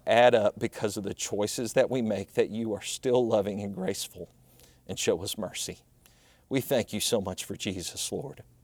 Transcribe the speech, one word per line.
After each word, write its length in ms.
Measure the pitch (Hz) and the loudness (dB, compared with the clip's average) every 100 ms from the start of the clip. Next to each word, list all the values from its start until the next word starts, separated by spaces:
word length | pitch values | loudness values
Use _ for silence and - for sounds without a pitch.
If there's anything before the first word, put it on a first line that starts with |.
| - | 2
add 260 | 110 123 | 8 8
up 240 | 117 104 - | 8 4 0
because 400 | 113 - 107 104 | -4 -2 -4 -2
of 60 | |
the 100 | 101 | -6
choices 600 | - - 101 104 - 113 | -6 -4 -2 -2 -2 0
that 180 | 135 107 | 2 2
we 100 | 131 | 2
make, 320 | 110 98 101 | 0 -2 -2
that 160 | - 90 | 0 0
you 240 | 107 110 | 0 -4
are 80 | 101 | -4
still 420 | - - 131 123 117 | -6 -4 2 4 4
loving 340 | 110 98 101 | 4 2 -2
and 140 | 101 98 | -6 -4
graceful 540 | 185 98 - - - _ _ _ - _ - | -4 -4 -8 -12 -16 _ _ _ -20 _ -10
and 80 | 92 | -4
show 240 | - 87 | 0 0
us 160 | 98 - | -2 -6
mercy. 420 | 92 - - - _ _ - _ _ _ _ | -8 -6 -10 -10 _ _ -20 _ _ _ _
We 140 | 135 | -4
thank 320 | - 123 - | 0 0 0
you 80 | 107 | -2
so 180 | - 113 | 0 0
much 240 | 92 92 | -2 -6
for 140 | - 92 | -8 -6
Jesus, 520 | - - - - - | -6 -6 -6 -8 -6
Lord. 320 | 92 - - - _ | -6 -8 -12 -20 _